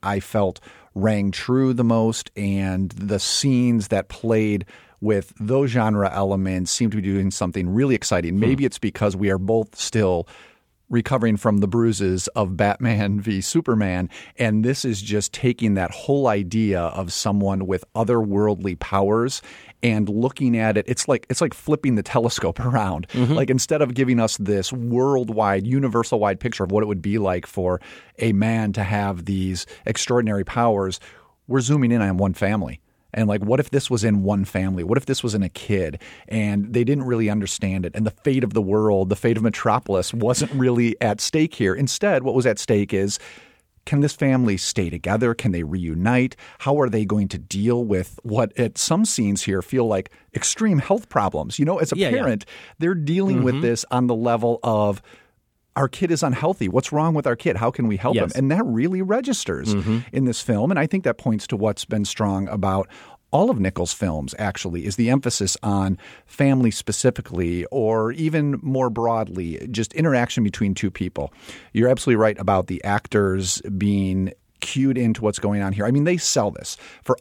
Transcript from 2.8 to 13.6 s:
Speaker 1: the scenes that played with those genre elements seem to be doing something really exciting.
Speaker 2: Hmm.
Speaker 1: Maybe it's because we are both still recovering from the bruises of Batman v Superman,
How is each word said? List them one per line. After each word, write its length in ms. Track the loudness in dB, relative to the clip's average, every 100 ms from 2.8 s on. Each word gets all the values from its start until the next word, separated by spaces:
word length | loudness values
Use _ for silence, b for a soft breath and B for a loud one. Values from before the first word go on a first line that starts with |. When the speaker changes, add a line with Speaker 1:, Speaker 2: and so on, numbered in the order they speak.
| -4
Speaker 1:
the 280 | -6 -4 -4
scenes 680 | -2 0 2 2 4 2 0
that 220 | -2 -2
played 560 | -4 0 2 2 0 -4 B B _
with 320 | 0 0 -2 -6
those 320 | -2 0 2
genre 400 | 2 2 2 0
elements 580 | 0 0 0 0 -2 -2
seem 200 | 0 0
to 60 | 0
be 40 |
doing 280 | 0 0 0
something 380 | -2 -4 -2 0
really 260 | 2 2 2
exciting. 380 | 0 0 0
Speaker 2:
Hmm. 80 | 2
Speaker 1:
Maybe 240 | 2 2 0
it's 140 | -2
because 360 | -6 -2 -2 0
we 160 | 0
are 60 | 0
both 360 | 2 0 -2 -6
still 520 | -4 0 2 0 -4 B B B B _ -4
recovering 480 | -2 0 2 2 2
from 220 | 2 2
the 80 | 2
bruises 600 | 2 2 2 0 0 -2
of 280 | -2 -2 0
Batman 640 | 0 0 0 0 0 0
v 200 | 0 -2
Superman, 680 | -2 0